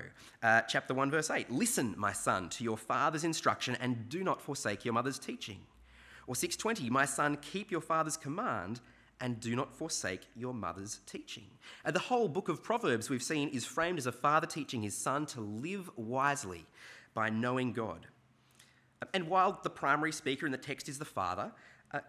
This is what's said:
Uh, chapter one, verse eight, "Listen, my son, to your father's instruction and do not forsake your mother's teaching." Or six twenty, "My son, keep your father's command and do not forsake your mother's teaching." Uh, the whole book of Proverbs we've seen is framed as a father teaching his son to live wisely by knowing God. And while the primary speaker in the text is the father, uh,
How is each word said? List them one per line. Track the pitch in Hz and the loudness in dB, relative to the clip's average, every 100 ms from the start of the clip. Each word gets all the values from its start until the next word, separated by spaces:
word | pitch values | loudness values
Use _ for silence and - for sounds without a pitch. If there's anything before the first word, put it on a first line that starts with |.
| 87 - - - | -10 -16 -20 0
Uh, | 113 113 | 6 6
chapter | - 139 - | 6 0 0
one, | 131 139 | 0 2
verse | 156 151 | 2 2
eight, | - - | -2 0
"Listen, | 135 233 - 120 92 | 0 2 2 0 2
my | 101 | 0
son, | 98 135 101 85 | 2 2 2 0
to | - | -4
your | 113 110 | -2 -2
father's | - 123 147 156 | 0 2 2 2
instruction | 165 156 123 104 - 120 | 0 2 2 2 -2 -2
and | 127 120 110 | 0 -2 -2
do | 165 | -2
not | 185 - | 0 0
forsake | - 139 110 104 | -2 -4 -2 -2
your | 120 | 0
mother's | 117 131 131 | 2 0 -2
teaching." | - 247 - 92 - - - - - - - | -6 -8 -10 -12 -16 -20 -20 -20 -20 -16 -6
Or | 123 | -2
six | 175 | 0
twenty, | - 214 220 120 | 0 0 0 2
"My | 131 135 | 4 4
son, | - 147 147 | 4 2 2
keep | - 190 208 | -4 -8 -4
your | 165 | -4
father's | - 160 156 - | 0 2 2 -2
command | 139 175 233 110 90 123 - - - - | -4 -4 -2 -2 -4 -8 -10 -20 -20 -6
and | 127 113 | -4 -2
do | 113 120 | -2 -2
not | - | -2
forsake | - 160 - 95 92 - 113 | -6 -6 -2 -2 -4 -8 -8
your | 123 | -6
mother's | 123 90 87 104 - - | -4 -4 -4 -8 -10 -10
teaching." | - - 117 101 - - - | -12 -10 -14 -14 -20 -20 -6
Uh, | 156 | -2
the | 170 | -2
whole | - 247 208 | 2 2 2
book | 180 190 | 0 -2
of | 151 | -2
Proverbs | - 233 175 113 113 | 0 2 4 2 2
we've | 123 | -2
seen | - 156 143 | 0 0 0
is | 127 | -2
framed | - - 170 175 | -4 0 0 2
as | 123 | -2
a | |
father | - 147 156 160 | 0 4 4 2
teaching | 160 135 120 | -4 -4 -2
his | 104 | -2
son | - 147 139 151 | -2 0 0 -2
to | 123 | -4
live | 104 107 156 196 180 - | -6 -6 -4 -6 -8 -8
wisely | 110 131 143 135 104 85 80 - - - - | -4 2 2 2 -4 -8 -12 -20 -20 -20 -8
by | 113 110 | -2 0
knowing | 110 123 127 127 | 2 2 2 0
God. | 107 107 82 - - _ _ _ - - _ _ _ - | 0 -4 -6 -14 -20 _ _ _ -20 -20 _ _ _ -4
And | 190 160 | -2 4
while | 185 190 - | 6 6 4
the | - | -4
primary | - 143 147 160 | 0 4 4 4
speaker | 151 131 135 | 0 -2 0
in | 156 | -2
the | 131 | -2
text | - 135 - | -4 -8 -8
is | 139 | -8
the | - | -6
father, | 104 90 92 170 - - - _ | -2 -2 -2 -4 -8 -20 -20 _
uh, | 143 | -8